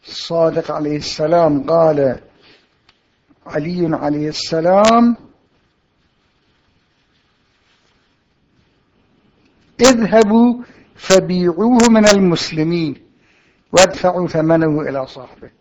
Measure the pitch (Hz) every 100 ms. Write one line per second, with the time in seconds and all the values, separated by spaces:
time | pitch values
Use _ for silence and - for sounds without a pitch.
0 | - - - 165 165 160 160 156 147 147
1 | - - 156 170 160 143 135 165 165 147
2 | 135 117 _ _ _ _ _ _ _ _
3 | _ _ _ _ - 151 156 180 165 151
4 | 147 147 151 147 - 165 170 190 220 226
5 | 240 233 - _ _ _ _ _ _ _
6 | _ _ _ _ _ _ _ _ _ _
7 | _ _ _ _ _ _ _ _ _ _
8 | _ _ _ _ _ _ _ _ _ _
9 | _ _ _ _ _ _ _ - 247 240
10 | 202 220 208 226 240 240 - _ _ _
11 | - 190 160 185 175 165 226 247 233 220
12 | 208 202 185 165 - 156 160 170 160 127
13 | _ _ _ _ _ _ _ 170 185 -
14 | 185 180 175 160 156 165 160 151 135 135
15 | 131 139 127 - 117 _